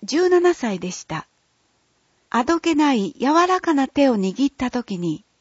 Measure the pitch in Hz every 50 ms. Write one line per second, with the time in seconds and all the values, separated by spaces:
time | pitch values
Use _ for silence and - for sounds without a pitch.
0 | - 196 247 320 370 359 359 349 349 359 349 - - 220 196 175 180 185 180 -
1 | - - 160 151 - _ _ _ _ _ _ _ _ _ _ _ _ _ _ _
2 | _ _ _ _ _ - - 233 247 - 339 - - 330 320 294 302 294 269 220
3 | 196 180 - - 226 277 311 339 349 359 370 370 370 339 311 277 269 262 - 285
4 | 277 269 233 208 190 190 180 - 277 277 _ - 254 247 - 247 233 - 202 175
5 | 175 165 151 - _ _ _ _